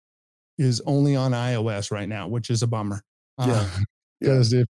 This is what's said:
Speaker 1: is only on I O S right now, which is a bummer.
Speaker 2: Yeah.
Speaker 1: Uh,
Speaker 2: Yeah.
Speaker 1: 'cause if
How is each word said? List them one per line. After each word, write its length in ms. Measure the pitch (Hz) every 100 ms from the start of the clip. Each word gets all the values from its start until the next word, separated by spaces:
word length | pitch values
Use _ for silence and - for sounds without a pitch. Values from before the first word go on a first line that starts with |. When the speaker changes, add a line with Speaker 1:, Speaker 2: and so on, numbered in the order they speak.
| _ _ _ _ _ -
Speaker 1:
is 200 | 131 113 -
only 300 | 143 143 139
on 180 | 131
I 220 | 120 123 120
O 120 | 110
S 200 | 101 -
right 180 | 104 98
now, 200 | 107 90
which 240 | 117 110
is 100 | 113
a 60 | 120
bummer. 340 | 113 104 101 - _ _ -
Speaker 2:
Yeah. 60 | 127
Speaker 1:
Uh, 160 | 117 95 95 104 _ _ -
Speaker 2:
Yeah. 60 | 139 131
Speaker 1:
'cause 180 | 113
if 140 | 123 120